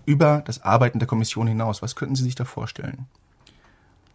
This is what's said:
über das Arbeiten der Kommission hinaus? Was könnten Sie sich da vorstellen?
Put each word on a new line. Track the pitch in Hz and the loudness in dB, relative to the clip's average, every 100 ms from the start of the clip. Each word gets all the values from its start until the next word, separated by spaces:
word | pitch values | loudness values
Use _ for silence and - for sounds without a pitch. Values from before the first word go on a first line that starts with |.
| - | 0
über | 143 156 147 143 | 4 4 4 -2
das | 117 | -6
Arbeiten | 95 113 127 110 | 2 4 4 2
der | 123 | 0
Kommission | 113 113 104 113 | 0 -2 0 0
hinaus? | 110 113 101 | 0 -2 -4
Was | 123 - | -8 -8
könnten | - | -4
Sie | 135 | -2
sich | 127 127 | -2 -4
da | |
vorstellen? | 120 - 113 - - 127 131 _ _ _ _ _ _ _ _ _ _ | -8 -8 -10 -10 -10 -12 -16 _ _ _ _ _ _ _ _ _ _